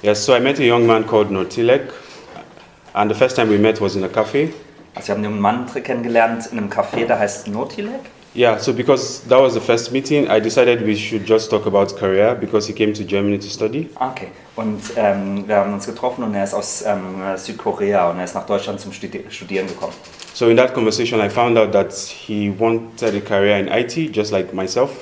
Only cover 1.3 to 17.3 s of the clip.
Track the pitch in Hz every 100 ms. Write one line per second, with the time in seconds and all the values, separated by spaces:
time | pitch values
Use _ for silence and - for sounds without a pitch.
1.3 | 98 92 - 117 135 139 - - - -
2.3 | - - - - _ - - 107 107 127
3.3 | - 110 104 107 104 101 98 92 - 107
4.3 | 139 160 - - - - - - 104 104
5.3 | 107 101 120 123 131 127 120 117 117 113
6.3 | 113 - 117 101 113 - 117 117 113 104
7.3 | - - 104 131 - 208 269 - - -
8.3 | 117 120 107 - 120 123 135 - - 120
9.3 | 127 131 113 107 117 - 131 139 147 139
10.3 | 110 110 131 120 120 107 104 104 110 98
11.3 | 110 110 107 104 98 98 - 98 95 107
12.3 | 123 110 107 107 107 107 104 95 98 101
13.3 | 101 98 - 110 131 160 - 127 - 92
14.3 | - - - 110 104 - 117 107 98 98
15.3 | 98 98 104 101 101 - - 127 123 113
16.3 | 101 101 101 98 - 107 98 92 95 95